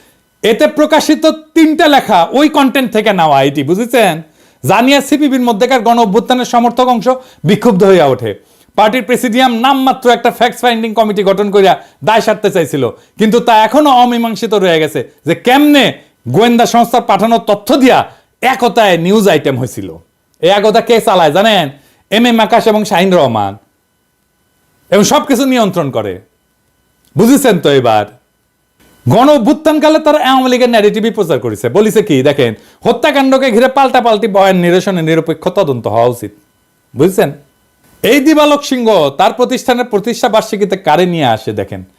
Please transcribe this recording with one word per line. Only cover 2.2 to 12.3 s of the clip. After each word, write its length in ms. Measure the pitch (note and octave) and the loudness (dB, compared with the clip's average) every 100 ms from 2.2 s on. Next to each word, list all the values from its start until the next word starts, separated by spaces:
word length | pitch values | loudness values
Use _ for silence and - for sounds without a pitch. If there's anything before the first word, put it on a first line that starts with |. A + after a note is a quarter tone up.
| E3 | 0
ওই 180 | A#3+ D4 | 0 0
কন্টেন্ট 420 | - C4+ C#4 B3+ | 2 0 0 -2
থেকে 220 | G#3+ G#3+ | -2 -2
নেওয়া, 300 | F#3+ D#3+ C#3 | 0 2 2
এটি 200 | C3+ C#3+ | 0 -2
বুঝেছেন? 580 | C#3 F#3 A#3 B3 G#3 D#3+ D#3+ _ _ _ C3 | -2 -2 -2 0 0 -2 -10 _ _ _ -2
জানিয়া 360 | G3 B3 C#4 | 0 2 0
সিপিবির 400 | C#4 D4 D4 C4 | 0 0 0 0
মধ্যেকার 400 | B3 G#3+ A#3+ C4 | -2 -2 0 0
গণ 180 | A3 A#3 | 0 0
অভ্যুত্থানের 460 | A3+ G3+ A3+ B3+ B3 | 2 0 0 -2 -2
সমর্থক 420 | A#3+ A#3+ A#3+ B3+ | 0 0 0 0
অংশ 200 | B3 A#3 C4 - _ | 0 -2 -4 -6 _
বিক্ষুব্ধ 400 | D3+ G#3 A#3+ F#3+ | -2 0 2 2
হইয়া 220 | G3 F#3 C#3+ | 4 4 2
ওঠে। 300 | B2+ A2+ F#2+ _ _ _ - | 0 -4 -10 _ _ _ 0
পার্টির 280 | G#3+ B3 | 0 0
প্রেসিডিয়াম 560 | B3 B3 B3 A3+ C4 A3+ | -2 -2 -2 0 0 0
নামমাত্র 500 | B3 C4+ C4 B3 A#3+ | -2 0 -2 -2 0
একটা 220 | A#3 A#3+ | 0 0
ফ্যাক্ট 280 | A#3+ A#3+ A#3+ | 0 -2 -2
ফাইন্ডিং 340 | B3 A3+ A3+ | -2 -2 -2
কমিটি 300 | G#3+ G#3+ G3+ | -2 -2 0
গঠন 280 | G3 G3 G#3 | 0 0 0
করিয়া 320 | G3+ F#3+ E3 - _ | 2 2 2 -4 _
দায় 180 | D3 A3 | -2 0
সারতে 300 | A3 | 0